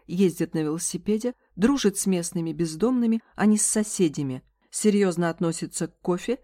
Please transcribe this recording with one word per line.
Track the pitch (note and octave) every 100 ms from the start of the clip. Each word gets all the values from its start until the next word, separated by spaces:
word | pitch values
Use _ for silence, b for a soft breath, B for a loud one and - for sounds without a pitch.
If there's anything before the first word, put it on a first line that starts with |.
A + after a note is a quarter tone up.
| b
ездит | F3 F#3+ D#3+ E3
на | D#3+
велосипеде, | D3+ E3 - F3 G3+ G#3+ A#3+ - _ -
дружит | A3+ C#4+ G3+ G3
с | F#3+
местными | F3+ E3+ F3 E3
бездомными, | D#3 E3 D#3 A#3 B3+ A#3 A3+ b
а | b G#3
не | G#3+
с | -
соседями, | A3 G#3+ - E3+ D3 C#3 B2+ - _ _
серьезно | - G#3+ G3+ F#3+ E3 E3+
относится | E3 E3+ D#3+ D#3+ - D#3+
к | _
кофе | - F3+ - C4